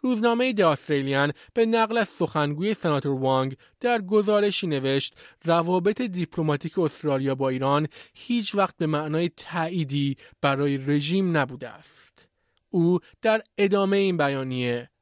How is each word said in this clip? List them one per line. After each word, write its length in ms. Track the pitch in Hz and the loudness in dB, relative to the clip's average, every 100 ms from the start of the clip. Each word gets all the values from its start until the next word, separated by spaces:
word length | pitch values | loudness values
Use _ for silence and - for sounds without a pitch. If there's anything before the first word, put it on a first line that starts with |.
روزنامهٔ 500 | 254 240 233 233 254 | 0 0 2 2 0
د 80 | 214 | 2
استریلیان 720 | 175 143 - 147 135 139 143 147 - | 2 2 0 -2 0 0 0 -2 -8
به 120 | - 226 | -2 2
نقل 320 | 226 220 233 | 2 2 0
از 100 | 208 | -2
سخنگوی 680 | - 170 156 147 147 196 | -2 -2 0 -2 -2 -2
سناتور 460 | 214 170 143 143 135 | -2 0 0 0 -2
وانگ 360 | 131 131 131 135 _ _ | 0 0 0 -6 _ _
در 200 | 240 233 | -2 -2
گزارشی 680 | 185 214 208 208 208 190 180 | 2 0 2 2 2 -2 -2
نوشت: 480 | 143 135 135 - - - _ | -2 0 0 -2 -12 -20 _
"روابط 580 | 160 170 170 185 180 214 | 0 0 2 0 0 -2
دیپلماتیک 760 | 254 180 170 - 156 147 170 - | -4 -4 -6 -2 -2 -2 -2 -2
استرالیا 560 | 160 - 151 135 135 | -2 -2 -2 0 0
با 140 | 131 135 | -2 -2
ایران 400 | 131 135 143 151 - - | 0 0 0 0 -8 -20
هیچ 400 | - - 240 208 | -20 -4 -4 -2
وقت 220 | 202 190 - | 0 -2 0
به 100 | 160 | -2
معنای 440 | 151 151 156 170 - | -2 -2 -2 -2 -6
تأییدی 800 | - 175 160 180 147 143 139 135 - _ | -10 -4 -4 -4 -2 0 -2 -4 -12 _
برای 360 | 143 135 143 139 | -2 0 0 -2
رژیم 600 | 135 147 143 185 190 160 | 0 0 0 0 2 0
نبوده 320 | 127 123 123 | 0 -6 -14
است." 600 | 110 - - - _ _ _ _ _ _ | -16 -20 -20 -20 _ _ _ _ _ _
او 280 | 185 170 180 _ _ | 0 2 2 _ _
در 200 | 220 220 - - | 0 0 -2 -2
ادامهٔ 380 | 202 202 196 202 | 2 2 2 2
این 200 | 196 180 | 2 2
بیانیه 760 | 143 139 131 127 123 120 120 _ | 0 0 -4 -4 -2 -4 -6 _